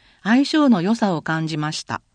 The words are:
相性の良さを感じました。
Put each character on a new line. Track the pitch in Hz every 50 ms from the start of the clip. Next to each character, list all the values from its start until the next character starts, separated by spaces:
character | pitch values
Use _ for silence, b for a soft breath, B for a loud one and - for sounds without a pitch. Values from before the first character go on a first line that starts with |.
| b b b b b
相 | 185 226 262 285
性 | - - 311 294 277
の | 233 180
良 | 165 190 226
さ | 233 - 202 180
を | 151
感 | - - 160 160 160
じ | 160 160 151
ま | 151 151
し | 156 - -
た。 | - - - - _ _